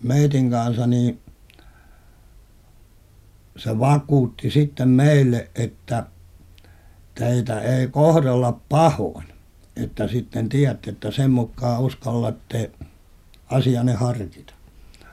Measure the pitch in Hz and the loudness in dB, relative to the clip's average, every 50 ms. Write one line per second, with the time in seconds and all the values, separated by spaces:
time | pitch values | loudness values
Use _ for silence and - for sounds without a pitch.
0 | 120 123 127 147 147 143 143 135 131 123 120 120 117 120 117 117 120 120 123 123 | -4 -2 0 2 2 2 2 2 0 0 0 0 -2 -2 -2 -2 0 0 2 2
1 | 123 120 - - - - - _ _ - - - - - - - _ - - - | 0 0 -2 -6 -12 -20 -20 _ _ -20 -20 -20 -20 -20 -20 -20 _ -20 -20 -20
2 | - - - - - - - - - _ - - _ _ - - - _ _ - | -20 -20 -20 -20 -20 -20 -20 -20 -20 _ -20 -20 _ _ -20 -20 -20 _ _ -20
3 | _ _ _ - - - _ - _ - - - - 117 110 110 123 139 147 147 | _ _ _ -20 -20 -20 _ -20 _ -20 -18 -12 -8 -6 -2 0 2 2 2 2
4 | 143 - 143 139 143 - - - - 120 117 147 147 143 - - 127 127 127 127 | 2 2 2 2 2 0 -2 -6 -4 -2 0 2 0 0 0 0 2 4 4 6
5 | 139 151 151 143 135 127 120 117 - - - - 113 107 - - - - 123 113 | 6 6 6 4 4 4 2 -2 -4 -8 -6 -6 -6 -6 -6 -10 -8 -6 -6 -6
6 | - - - - - - - - - - - - - - - - - - - - | -6 -8 -14 -20 -20 -20 -20 -20 -20 -20 -20 -20 -20 -20 -20 -20 -20 -20 -20 -20
7 | - - - - 117 120 123 123 110 120 110 107 107 117 131 127 131 127 - 139 | -20 -18 -10 -6 -2 -2 0 0 -2 -2 -4 -4 -2 -2 -2 0 -2 -2 0 2
8 | 151 165 156 165 143 131 123 123 127 120 117 - - - 143 151 165 160 - - | 4 4 4 4 2 2 2 2 0 0 -2 -4 -6 -2 2 4 4 4 2 0
9 | 101 - - - - - - - - _ _ _ - - - - - - - - | -4 -6 -6 -10 -18 -20 -20 -20 -20 _ _ _ -20 -18 -12 -10 -10 -10 -6 -6
10 | 107 101 110 123 - - - 117 113 107 131 139 143 131 107 - - 110 101 - | -6 -4 -4 -4 -6 -6 -6 -6 -4 -2 0 0 0 0 -2 -4 -10 -14 -12 -10
11 | - 107 101 - 135 135 127 123 117 - - - 123 120 120 117 131 135 - - | -10 -8 -4 -2 0 2 2 0 0 -4 -6 -6 -4 -2 -2 -2 -2 -4 -4 -6
12 | - - 117 120 117 110 110 - - - - 117 110 - - - - - - - | -8 -6 -4 -4 -4 -4 -6 -8 -10 -8 -6 -6 -6 -8 -10 -16 -20 -20 -20 -20
13 | _ _ - - - - - - - - 127 131 - 135 123 120 120 127 120 98 | _ _ -20 -20 -20 -20 -20 -20 -8 -4 -2 0 2 2 0 0 0 0 0 0
14 | 123 120 120 113 98 87 - - - - - - - - - - - - - - | -2 -4 -4 -6 -8 -12 -14 -18 -20 -20 -20 -20 -20 -20 -20 -20 -20 -20 -20 -20
15 | - - | -20 -20